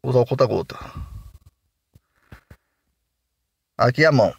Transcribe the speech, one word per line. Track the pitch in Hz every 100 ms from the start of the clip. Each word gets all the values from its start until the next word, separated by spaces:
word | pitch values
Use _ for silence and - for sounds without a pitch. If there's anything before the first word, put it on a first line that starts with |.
usar | 131 127
o | 120
conta-gota. | 131 127 101 - - - - - - - _ _ _ _ _ _ _ _ _ _ - _ - _ _ _ _ _ _ _ _ _ _ _ -
Aqui | 120 127
a | 156
mão. | 143 98